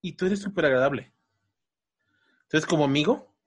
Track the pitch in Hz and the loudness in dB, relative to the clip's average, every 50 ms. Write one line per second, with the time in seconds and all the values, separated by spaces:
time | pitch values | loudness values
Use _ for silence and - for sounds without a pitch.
0 | - 180 156 - 185 185 208 202 - - - 170 156 147 131 127 131 139 139 120 | -10 -12 -8 -4 -2 -2 -2 -2 -4 -6 -4 0 2 2 4 4 2 2 0 -2
1 | - _ _ _ _ _ _ _ _ _ _ _ _ _ _ _ _ _ _ _ | -10 _ _ _ _ _ _ _ _ _ _ _ _ _ _ _ _ _ _ _
2 | _ _ _ _ _ _ _ _ _ _ - 156 156 - 170 156 147 139 135 147 | _ _ _ _ _ _ _ _ _ _ -2 -2 -2 0 0 0 2 2 2 0
3 | 151 175 262 302 - _ _ _ _ | 2 0 -2 -2 -4 _ _ _ _